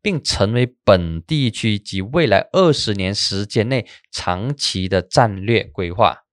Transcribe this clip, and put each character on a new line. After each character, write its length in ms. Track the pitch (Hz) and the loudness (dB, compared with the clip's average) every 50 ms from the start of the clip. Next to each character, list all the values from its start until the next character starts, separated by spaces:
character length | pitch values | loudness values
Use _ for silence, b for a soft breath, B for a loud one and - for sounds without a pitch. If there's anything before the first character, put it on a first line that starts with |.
并 220 | - 107 190 147 - | -2 -2 -2 -2 -4
成 300 | - - - 101 104 117 | -4 -4 -2 -2 0 0
为 200 | 123 127 123 _ _ _ | 0 0 -2 _ _ _
本 360 | - 98 92 87 82 82 82 | 4 4 4 4 -2 -6 -8
地 300 | 85 - 160 147 135 117 | -6 -4 -2 0 0 -2
区 260 | - - - 113 104 | -2 -2 -2 -2 -2
及 240 | 98 _ - - 95 | -2 _ -8 -8 -6
未 240 | 95 110 139 175 160 | -6 -2 -2 0 2
来 220 | 117 98 98 - _ - | 4 4 2 2 _ 0
二 180 | 185 185 165 | 2 4 4
十 220 | 139 - - 113 104 | 2 2 0 -4 -2
年 200 | 98 95 92 101 | -2 -2 -2 -2
时 320 | - - - 98 95 104 | -2 -4 -4 -4 -4 -6
间 220 | - - 120 104 | -2 0 -2 0
内 180 | 120 135 123 - B B B B B - | 0 -2 -4 -4 B B B B B -14
长 420 | - - 92 90 92 104 135 143 | -6 -4 -4 -4 -2 -4 -6 -6
期 320 | - - - - 92 92 | -4 -4 -4 -4 -4 -2
的 140 | 92 98 92 | 0 0 -2
战 440 | 87 _ - 139 123 110 98 95 95 | -2 _ 2 2 2 2 0 -4 -2
略 200 | 107 120 104 - | 0 0 0 -2
规 260 | - - - 92 85 | -4 -8 -8 -6 -6
划。 320 | 85 98 110 82 64 - _ _ | 0 2 2 2 2 -2 _ _